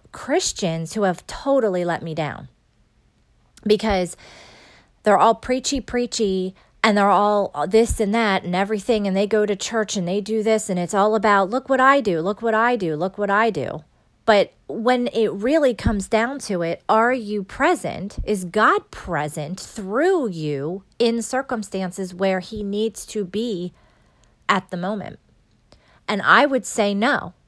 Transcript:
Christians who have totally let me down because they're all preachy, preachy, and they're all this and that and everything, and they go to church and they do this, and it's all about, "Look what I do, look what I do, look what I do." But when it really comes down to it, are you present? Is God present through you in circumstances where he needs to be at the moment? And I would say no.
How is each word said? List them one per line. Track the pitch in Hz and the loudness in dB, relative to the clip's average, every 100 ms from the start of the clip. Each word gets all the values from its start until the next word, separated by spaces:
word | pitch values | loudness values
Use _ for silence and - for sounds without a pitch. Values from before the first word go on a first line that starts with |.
| _ | _
Christians | - - 233 - - 185 165 160 | -14 -2 -2 -2 -4 -4 -4 -6
who | 220 | -2
have | 196 175 - | 0 -2 -6
totally | - 277 277 220 180 | -8 0 2 2 0
let | 175 165 | -2 -4
me | 170 | -4
down | 156 147 - 135 _ _ _ _ _ _ _ _ _ _ _ | -6 -6 -6 -16 _ _ _ _ _ _ _ _ _ _ _
because | 214 214 220 190 175 - - - - - - _ _ _ | 0 2 2 0 -2 -6 -20 -20 -20 -20 -20 _ _ _
they're | 208 196 | 2 6
all | 208 | 6
preachy, | 226 - 254 254 277 | 4 0 -4 -2 -6
preachy, | - 247 240 - 208 190 185 - _ _ | -4 -4 -4 -2 0 0 -4 -8 _ _
and | 226 208 | 2 4
they're | 202 | 6
all | 190 208 208 196 - 151 | 6 4 2 0 -2 2
this | 220 226 - | 2 2 0
and | 202 | 0
that | 226 220 190 | 2 2 0
and | 175 180 | 0 -2
everything, | 196 214 226 220 202 | 0 -2 0 0 0
and | 190 | 0
they | 202 | 2
go | 214 | 2
to | 208 | 0
church | 196 - 226 214 208 | -2 -4 -4 -2 -2
and | 175 | -2
they | 202 | -4
do | 202 220 | -2 -2
this, | 214 220 - | 0 0 0
and | 180 | -4
it's | 175 | -2
all | 202 208 | 2 2
about, | 220 214 202 190 | 4 4 4 4
"Look | 247 254 | -2 0
what | 269 | 2
I | 262 285 | 4 4
do, | 214 165 | 2 -2
look | 175 208 | -2 -2
what | 226 | 0
I | 214 240 240 | 2 2 0
do, | 175 151 | -2 -2
look | 185 196 | -4 -4
what | 202 | 0
I | 202 226 | 2 2
do." | 170 123 156 - _ _ _ | 0 -4 -8 -14 _ _ _
But | - 208 175 _ - | 2 4 4 _ -12
when | - 226 254 240 | -4 0 2 0
it | 226 208 | 0 0
really | 190 226 320 277 | 0 0 2 2
comes | 220 - 208 190 | 2 -2 -2 0
down | 214 233 277 | 0 0 -4
to | - 185 | -6 -4
it, | 170 - - | -2 -4 0
are | 220 233 | 2 4
you | 254 208 208 | 0 -2 -6
present? | 190 - 294 359 156 - 196 - | -6 -2 0 0 -2 -8 -10 -8
Is | - 208 | -4 -4
God | 175 208 240 403 - | -2 2 2 2 -2
present | - - 156 147 151 151 190 | -14 -6 -4 -4 -6 -8 -10
through | - - 190 226 349 370 240 | -12 -12 -6 0 2 2 0
you | 165 151 143 147 190 - - | -4 -4 -4 -4 -6 -8 -2
in | 233 233 | 0 0
circumstances | 220 254 269 233 202 190 185 185 185 | -2 -4 -4 -6 -6 -6 -6 -6 -8
where | 180 196 185 | -2 0 0
he | 180 220 | -4 -8
needs | 202 202 220 - - | -6 -2 -4 -4 -10
to | 214 | -8
be | 180 202 240 175 175 - _ _ _ _ _ _ - | -6 -4 -4 -4 -8 -12 _ _ _ _ _ _ -2
at | 190 - | -2 -2
the | 175 | -8
moment? | 180 214 - - _ _ _ _ _ _ _ _ - | -6 -6 -10 -16 _ _ _ _ _ _ _ _ -6
And | 202 | -2
I | 131 196 285 | 4 4 4
would | 262 | 0
say | - - 202 | -4 -2 0
no. | 202 240 262 - - | 2 0 0 -4 -14